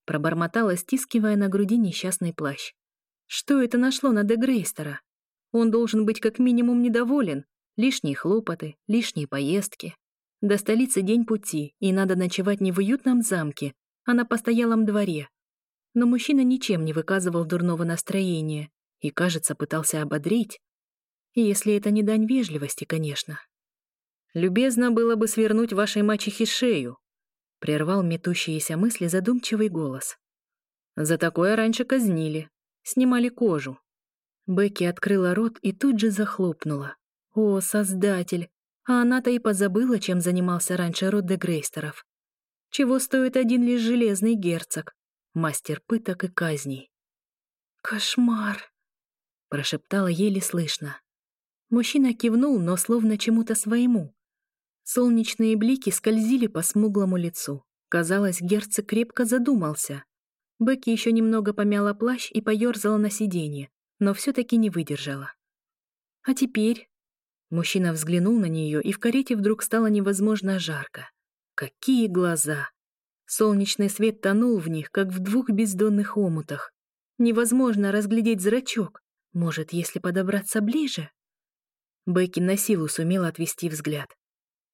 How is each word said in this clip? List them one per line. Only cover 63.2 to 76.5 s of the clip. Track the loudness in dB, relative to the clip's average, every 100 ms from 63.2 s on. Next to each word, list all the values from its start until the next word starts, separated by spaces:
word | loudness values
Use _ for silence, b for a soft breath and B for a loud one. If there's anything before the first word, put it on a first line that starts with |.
| -2 -2 -4 -8 -12 _ _ _
но | -2
все-таки | 0 -2 -2 0 2
не | 2
выдержала. | 0 -4 -6 -6 -8 -10 -18 _ _ _ _ _ _ _ _
"А | -4
теперь?" | 0 0 2 0 0 -6 _ _ _ _ _ _
Мужчина | -4 -2 0 0
взглянул | -2 0 2 2 2
на | 0
нее, | -2 -2 -2
и | -2
в | -2
карете | 0 0 0 0
вдруг | 0 0
стало | -2 0 2
невозможно | 2 0 0 0 0 -2 -2
жарко. | -4 -8 -10 -14 -18 _ _ _ _
"Какие | -10 -10 _ 0 2 2
глаза!" | 2 2 0 -2 -4 -6 _ _ _ _ _ _
Солнечный | 0 2 2 0 0 -2
свет | 2 0 0
тонул | 0 2 2 0
в | -2
них, | -6 -4
как | -2 -2
в | -2
двух | 0 0 0
бездонных | 0 0 2 2 2 0 0
омутах. | 0 0 -6